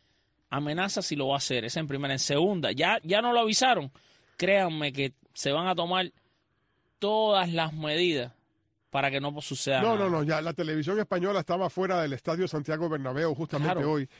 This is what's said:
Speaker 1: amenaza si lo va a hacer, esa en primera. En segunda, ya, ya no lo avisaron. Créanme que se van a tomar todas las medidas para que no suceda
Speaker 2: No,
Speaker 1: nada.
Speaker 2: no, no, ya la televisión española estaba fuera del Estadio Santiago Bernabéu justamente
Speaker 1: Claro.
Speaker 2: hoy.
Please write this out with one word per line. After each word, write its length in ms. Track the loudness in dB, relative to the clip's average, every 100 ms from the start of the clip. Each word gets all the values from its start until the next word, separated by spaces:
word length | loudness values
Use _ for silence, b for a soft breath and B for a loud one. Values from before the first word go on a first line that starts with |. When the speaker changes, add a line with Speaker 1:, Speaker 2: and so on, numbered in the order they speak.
| b b b b -8
Speaker 1:
amenaza 520 | -4 -2 -2 -2 -2
si 120 | -4
lo 140 | -2 0
va 60 |
a 20 | 0
hacer, 280 | 0 -2 -2
esa 120 | -4
en 80 | -4
primera. 280 | -4 -4
En 40 | -2
segunda, 540 | 0 2 2 2 -2
ya, 260 | 0 0 0
ya 160 | 2 2
no 120 | 4
lo 60 | 2
avisaron. 520 | 4 4 4 2 -2 -12 b b b -2
Créanme 540 | 2 4 2 0 -2
que 180 | -2 -4 -4 _
se 180 | -6 -2
van 160 | 0 0
a 60 | 0
tomar 340 | 0 0 -2 -6 _ _ _ _ _ _ _ -4
todas 540 | 0 4 4 4 2
las 200 | 0 -2
medidas 600 | -2 -2 2 2 2 -2 -10 _ _ _ _ _
para 200 | -2 0
que 100 | 0
no 180 | -4 -6
suceda 400 | -8 -4 0 2
Speaker 2:
No, 140 | 2 2
Speaker 1:
nada. 120 | 2
Speaker 2:
no, 20 |
no, 120 | 2
ya 160 | 2 0
la 140 | -2
televisión 440 | -4 -2 -2 0 -2
española 420 | 0 0 0 0
estaba 280 | 0 -2 -2
fuera 320 | -2 0 0
del 140 | 0
Estadio 340 | -4 -4 -2 -2
Santiago 400 | -2 -4 -2 -2
Bernabéu 460 | -2 -4 -2 -2
justamente 400 | -2 -4 -2 0
Speaker 1:
Claro. 180 | 0 0
Speaker 2:
hoy. 160 | -2 -4 B